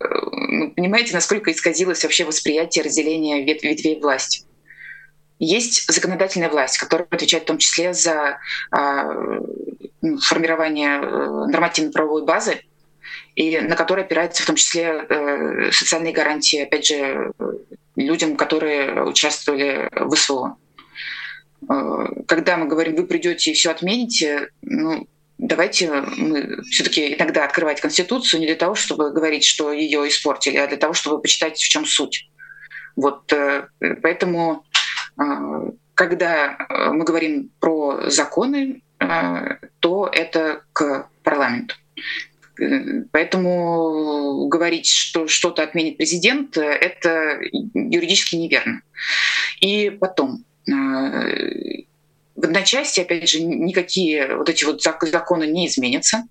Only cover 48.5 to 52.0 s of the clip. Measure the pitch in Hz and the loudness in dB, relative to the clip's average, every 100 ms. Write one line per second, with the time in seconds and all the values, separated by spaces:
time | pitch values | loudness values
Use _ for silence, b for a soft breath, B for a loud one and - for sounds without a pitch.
48.5 | 131 117 117 _ B B B B B B | 0 0 -6 _ B B B B B B
49.5 | B 190 208 202 196 185 - 135 - - | B 0 2 0 0 -2 0 -2 -2 -12
50.5 | _ - 139 135 135 135 64 50 - - | _ -4 -2 0 -2 -2 -2 -2 -2 -4
51.5 | - - - - _ | -6 -8 -10 -14 _